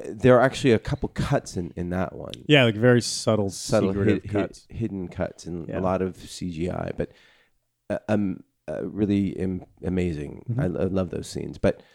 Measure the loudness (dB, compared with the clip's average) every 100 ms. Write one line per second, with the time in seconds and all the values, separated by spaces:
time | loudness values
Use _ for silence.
0 | -10 2 6 8 6 2 4 4 2 -4
1 | -4 -4 -2 -2 -2 -6 -6 -6 -4 -4
2 | -4 -6 -12 -8 4 6 6 4 6 6
3 | 4 -2 0 2 0 -4 0 2 2 2
4 | 2 2 0 -4 -4 -8 -14 -8 -6 -6
5 | -8 -4 -6 -6 -10 -10 -6 -4 -2 0
6 | -2 -6 -14 -10 -8 -4 -4 -4 -6 -6
7 | -6 _ _ _ _ _ _ _ -8 -6
8 | 0 0 0 -4 -10 _ -10 -8 -6 -2
9 | 2 2 0 -2 -4 -4 -8 _ -4 0
10 | 0 -2 -8 -10 -6 -2 -2 0 -2 0
11 | -2 -6 -8 -8 -8 0 0 0 -6